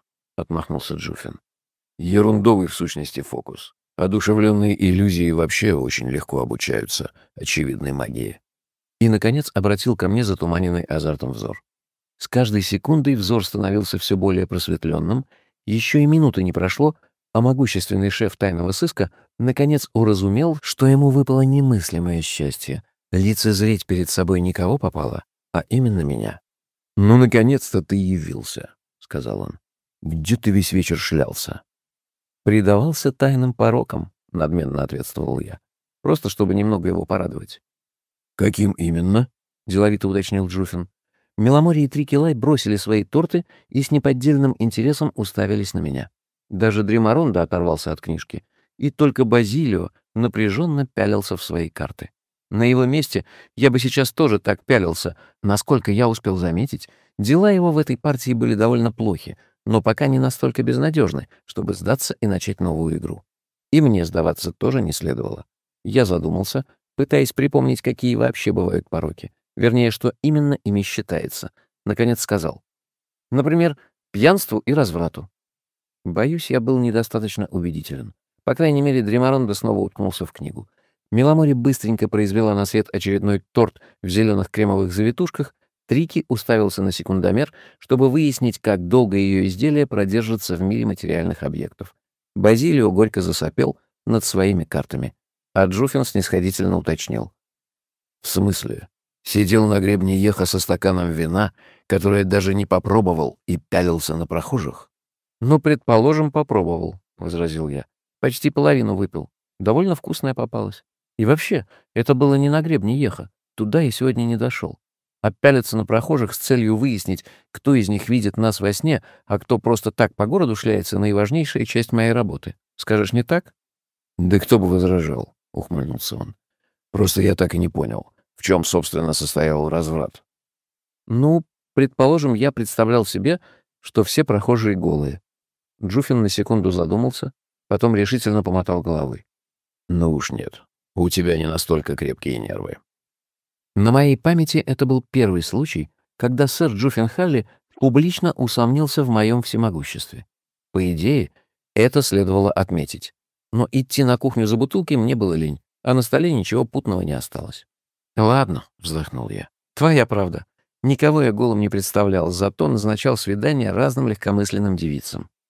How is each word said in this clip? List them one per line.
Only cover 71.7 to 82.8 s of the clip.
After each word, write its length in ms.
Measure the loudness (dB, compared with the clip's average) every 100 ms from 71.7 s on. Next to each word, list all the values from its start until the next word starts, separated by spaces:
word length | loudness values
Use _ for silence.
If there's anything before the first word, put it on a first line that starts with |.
| _ -6
Наконец 340 | 0 0 0
сказал. 440 | -2 -4 -4 -10 _ _ _ _ _ _ -4
Например, 460 | -2 2 2 2 -2 _ _ _
пьянству 480 | 2 4 4 0 -4
и 140 | 0
разврату. 560 | 0 0 -2 -4 -6 -18 _ _ _ _ _ _ _
Боюсь, 460 | -8 -2 -2 -2 -2
я 100 | -2
был 200 | 0 0
недостаточно 680 | 2 0 -2 -4 -6 -6 -6
убедителен. 640 | -4 -4 -6 -10 -12 -14 -18 _ _
По 120 | -4 0
крайней 260 | 2 2
мере, 200 | 2 0
Дримаронда 520 | 2 2 2 2 0
снова 260 | -2 -2 -2
уткнулся 460 | -2 -4 -6 -6 -10
в 60 |
книгу. 360 | -10 -14 -14 -18 _ _ _ -4
Меломори 420 | 2 4 4 4
быстренько 560 | 2 0 0 -2 -2 0
произвела 440 | 0 0 2 2 0
на 100 | 0
свет 240 | -2